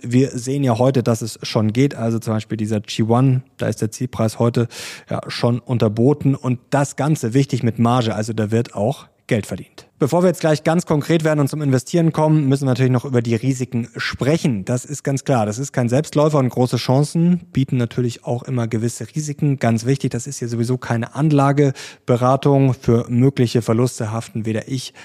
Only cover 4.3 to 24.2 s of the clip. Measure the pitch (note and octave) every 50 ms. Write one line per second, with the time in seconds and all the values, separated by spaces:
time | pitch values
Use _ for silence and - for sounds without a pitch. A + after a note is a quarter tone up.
4.3 | - - A#2 A#2 A#2 B2+ A#2 - - - - - - - - - - - - -
5.3 | - - - A#2+ A#2+ A#2 - - B2+ A2 A#2 G#2+ G#2 A2 A#2 C3+ D3 - - C3+
6.3 | C3+ C3 - B2+ B2 A#2+ _ _ - C#3 C#3+ - - - C3+ D3+ D#3+ - - A2+
7.3 | A2 C3+ C#3 - - A2+ - A2+ G#2+ - A#2 A#2+ B2 B2+ A#2 A2+ G2+ G#2 A2 A#2
8.3 | A2 A2 A2 G2+ A2+ A2+ A#2+ - - G2+ G2+ A#2 D3+ - - - _ _ _ -
9.3 | C3 G#2+ F#2+ - - - - - _ - - _ _ - D#3 B2+ D3+ F3 F3+ F#3
10.3 | E3+ - - D#3+ D#3 C#3+ - E3 D#3+ F3+ - - E3 D3 C3+ - D#3+ E3+ D#3 D#3
11.3 | D#3 D3+ C#3+ C3+ - D3+ D3+ C#3 C3 B2+ - - - F3 E3 D#3+ - D#3 D#3 D#3
12.3 | D#3 D#3 D3 C3 C3+ C#3 C#3+ C3+ B2+ A#2 C3 B2+ B2+ B2 - D3 B2+ A#2+ A#2 A#2+
13.3 | A#2 A2 - C3 C3+ B2 B2+ - - A#2+ A#2 - - - - - - - - C3
14.3 | D#3 E3+ - D#3 A#2+ G2 F#2 - B2 B2+ - - D3 - - C#3+ C3+ C3 - -
15.3 | C#3 A#2+ G#2+ G#2 G#2+ A#2+ C#3 - - C3+ B2 A#2 A#2+ C#3 D#3 - - D3 D3 D#3
16.3 | D3 D3 B2+ B2 - B2 B2+ B2 - A2+ - - B2+ C3+ D3 - - E3+ E3 F3
17.3 | F3+ E3+ - - - C3+ C3+ - C3+ B2 A#2+ A2+ - - B2 A#2+ A2+ - - -
18.3 | B2 A#2+ - - C3 B2 A#2 A2 A#2 A2 A2+ A#2+ - - A#2 - - D#3 D3+ D3
19.3 | C#3+ - D#3 D3 C#3 C3 - A#2 A2+ A2+ A2 B2 C#3 C#3 - B2+ - A#2+ - C#3+
20.3 | C3+ - B2+ A#2 A#2 A#2 A#2 A#2 B2+ B2 - - B2 A#2 A#2 - - B2+ D3 D#3+
21.3 | D3 C#3 C#3 C#3 C#3+ C#3+ D3 C#3 C3+ - - - - - _ - B2 A#2 B2 B2+
22.3 | C3+ C3+ - D3 C#3 C#3 C3+ C3 A#2+ - - - A#2 A#2 A#2+ - A#2+ A#2+ B2+ C#3
23.3 | C3+ - B2 A2+ - B2 A2+ - A2+ A2+ B2+ B2+ - - A#2 G#2+ G#2+ A2+